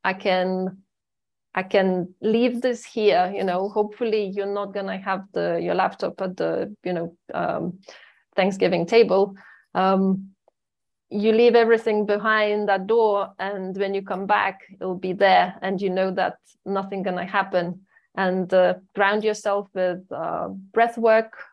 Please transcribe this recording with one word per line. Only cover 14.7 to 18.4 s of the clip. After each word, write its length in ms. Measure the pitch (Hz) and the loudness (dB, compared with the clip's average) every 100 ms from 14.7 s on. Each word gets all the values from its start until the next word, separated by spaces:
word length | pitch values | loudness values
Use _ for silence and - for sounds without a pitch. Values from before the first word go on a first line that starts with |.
| 190 | -10
it'll 140 | 185 180 185 | -8 -6 -6
be 40 | |
there, 460 | 185 196 185 180 - | 2 6 6 4 -2
and 180 | 190 190 | -6 -2
you 100 | 196 | -2
know 200 | 185 190 | 0 0
that 280 | 185 185 - _ _ | 0 -4 -4 _ _
nothing 380 | - 196 196 196 | -6 -6 -4 -6
gonna 240 | 190 180 185 | -4 -4 -2
happen. 600 | 202 190 185 175 180 _ _ _ - | -2 0 -2 -2 -8 _ _ _ -4
And, 360 | 190 185 | -2 -2